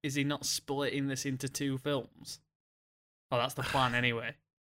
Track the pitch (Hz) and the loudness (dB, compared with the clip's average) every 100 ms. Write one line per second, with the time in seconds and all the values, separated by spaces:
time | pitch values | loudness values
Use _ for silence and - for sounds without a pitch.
0 | 147 139 139 143 - - - 139 139 143 | -2 2 2 2 0 -2 -2 0 0 0
1 | 139 131 143 131 135 - 139 131 147 139 | 0 -2 -2 -2 -4 -2 -2 0 0 -2
2 | - - - - _ _ _ _ _ _ | -4 -12 -16 -16 _ _ _ _ _ _
3 | _ _ - 123 127 - 139 139 127 120 | _ _ -4 -2 -2 -2 0 4 4 4
4 | 123 117 113 - _ _ _ | 2 0 -4 -10 _ _ _